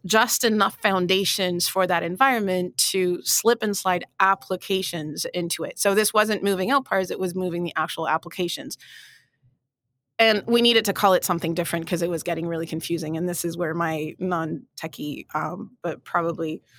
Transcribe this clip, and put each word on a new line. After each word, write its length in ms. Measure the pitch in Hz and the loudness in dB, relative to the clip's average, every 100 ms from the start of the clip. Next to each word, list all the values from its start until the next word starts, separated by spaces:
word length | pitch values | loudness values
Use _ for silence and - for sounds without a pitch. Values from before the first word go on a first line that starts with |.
| 180 | 2
just 360 | 220 233 - | 4 4 2
enough 360 | 233 214 208 - | 2 4 2 2
foundations 880 | 208 190 180 190 190 - 180 175 - | 0 2 2 2 2 0 0 0 -2
for 180 | 190 180 | 0 2
that 160 | 170 | 0
environment 760 | 170 185 269 240 196 185 180 - - | -2 2 2 2 0 0 -2 0 0
to 300 | 190 180 175 | 2 0 0
slip 400 | - - 226 226 | 0 2 2 2
and 140 | 214 202 | 0 -2
slide 280 | 185 180 - - | 0 0 -4 2
applications 1080 | 190 196 - 185 - 190 185 170 151 151 - | 2 2 -2 -6 -2 -2 -2 -6 -6 -6 -6
into 360 | 180 170 - | -4 -4 -4
it. 160 | 147 - | -6 0
So 160 | 202 | 2
this 200 | 196 214 | 4 4
wasn't 280 | 214 220 208 | 2 2 2
moving 280 | 202 185 185 | 0 2 2
L 120 | 277 | 0
pars, 280 | - 196 185 | 0 -2 -2
it 100 | 185 | -4
was 140 | 185 | -4
moving 300 | 180 185 170 | -2 -2 -2
the 80 | 175 165 | -4 -2
actual 320 | 156 - 156 | -4 -2 -2
applications. 720 | 160 170 - 175 - 131 - - - - - _ _ _ _ _ _ _ _ _ - | -2 -4 -4 -4 -4 -10 -14 -16 -20 -20 -20 _ _ _ _ _ _ _ _ _ 2
And 240 | 226 208 220 | 4 4 2
we 160 | 240 | 4
needed 240 | 240 226 208 | 6 4 2
to 60 | |
call 200 | 185 202 | 2 4
it 120 | 180 | 4
something 300 | - 170 165 | 4 0 0
different 320 | 165 170 170 160 | -2 -2 -4 -2
'cause 160 | 170 | -2
it 60 | 175 | 0
was 140 | 165 | -2
getting 240 | 170 160 170 | -2 -4 -2
really 200 | 165 165 | -4 -4
confusing. 500 | 160 - 170 156 160 | -6 -4 -4 -4 -4
And 120 | 175 | -2
this 160 | 175 | -2
is 120 | 170 165 | -4 -4
where 180 | 160 | -4
my 400 | 165 165 156 156 - | -2 -2 -2 -6 -4
non-techie, 1080 | 185 170 160 160 - - 165 - 147 - - | -2 -2 -2 -6 -10 -12 -10 -8 -8 -8 -8
um, 420 | 254 233 131 - - | -6 -6 -6 -12 -10
but 200 | 175 139 | -8 -8
probably 600 | - 180 165 165 160 156 - | -4 -2 -2 -2 -4 -6 -12